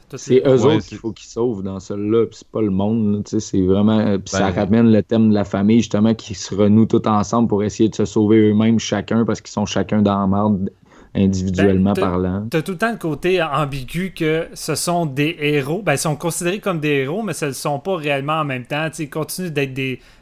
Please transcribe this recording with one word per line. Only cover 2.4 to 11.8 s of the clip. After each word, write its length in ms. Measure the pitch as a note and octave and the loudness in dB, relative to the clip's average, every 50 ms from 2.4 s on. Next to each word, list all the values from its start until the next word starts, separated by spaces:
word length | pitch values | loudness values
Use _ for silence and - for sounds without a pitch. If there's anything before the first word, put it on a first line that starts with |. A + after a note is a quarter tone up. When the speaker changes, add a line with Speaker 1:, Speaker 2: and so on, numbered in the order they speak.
| - _ | -14 _
Speaker 2:
pas 140 | - A2+ | -4 -2
le 80 | A2 G2+ | 0 0
monde, 420 | F#2+ F#2 G2+ G#2+ A2+ A#2 G#2+ G#2 G#2 | 2 2 2 2 2 0 0 0 0
là, 60 | G#2 | -2
tu 80 | G2+ - | -4 -4
sais, 80 | - A2 | -4 -4
c'est 200 | - - - G2 | -4 -2 0 0
vraiment, 360 | F#2 F#2 F#2+ G2+ G#2 G#2+ A2 G#2+ | 2 4 4 4 4 4 4 2
euh, 160 | G#2 G#2 G2+ | 2 0 0
puis 140 | F#2+ G2 - | -2 -4 -4
ça 200 | G2 F#2+ G2+ G2 | -2 0 0 0
Speaker 3:
Ben 100 | F2 G#2 G#2 | 0 0 0
Speaker 2:
ramène 260 | F2 A2 A#2 A#2 A#2 | 2 4 4 6 6
le 120 | A2 G#2 | 6 4
thème 260 | - - A#2 A2 A2 A2 | 4 2 2 2 4 4
de 60 | G#2 | 4
la 100 | G2+ G2 | 2 0
famille, 360 | - - G2 G2+ G#2 A2+ A#2+ | 0 -2 0 2 4 4 4
justement, 340 | G#2+ - - G#2 G#2+ A2+ A2 | 2 2 0 2 2 2 2
qui 200 | - - - F#2+ | 0 -4 -10 -12
se 200 | - - - G2 | -12 -10 -6 0
renouent 320 | F#2+ G#2 G2+ G#2+ A2 A2 | 2 4 4 6 4 4
tout 200 | - - A2+ - | 4 2 2 2
ensemble 400 | A2+ A2 G#2 G2 - A#2 A#2+ A#2 | 2 2 0 0 0 0 0 2
pour 160 | - G#2+ G2 | 2 0 0
essayer 280 | G#2 G2+ - - A2+ G2+ | 0 -2 0 0 0 0
de 40 | - | 2
se 120 | - G#2+ | -2 -4
sauver 320 | - - A2 G#2+ G#2 A2+ A2 | 0 0 2 4 4 6 6
eux-mêmes 400 | G#2+ G#2+ G#2 G#2+ A2 A2+ A2+ G#2+ | 6 6 4 4 4 4 2 2
chacun, 460 | - - G#2+ G2+ F#2+ - A2 A2+ A2+ | 0 -2 -2 -4 -2 0 0 0 0
parce 160 | G#2 G2+ - | 0 -2 -4
qu'ils 100 | - - | -8 -8
sont 140 | - A2+ G#2 | -6 -4 -4
chacun 340 | - - G2 F#2+ - G#2+ G#2+ | -2 -2 -4 -2 0 0 2
dans 180 | G#2 G2+ G2 G2+ | 2 2 2 2
la 80 | G2 | 0
merde, 440 | F#2+ G2 G2+ G#2+ G#2+ G#2 F2+ G2 - - _ _ _ - - - _ - | 0 0 0 0 0 0 0 -2 -6 -8 _ _ _ -20 -20 -20 _ -2
individuellement 760 | G#2 G2 G2 F#2+ F#2 F#2 G2 F2+ F#2 G2 G2 F#2+ F#2 | 0 2 2 2 0 -2 -2 0 2 2 4 4 4